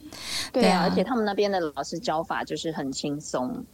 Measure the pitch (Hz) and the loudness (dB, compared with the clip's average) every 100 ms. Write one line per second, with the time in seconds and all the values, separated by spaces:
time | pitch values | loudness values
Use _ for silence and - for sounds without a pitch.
0 | 302 - - - - 269 226 185 180 185 | -8 -14 -8 -8 -2 4 6 6 4 4
1 | 190 247 208 202 202 190 160 139 143 165 | 2 2 2 2 2 2 0 -4 -6 -4
2 | 175 160 165 139 127 156 165 156 139 139 | -2 0 0 -2 -4 -4 -4 -4 -4 -4
3 | 151 147 - 135 127 - - | -4 -4 -4 -4 -2 -6 -10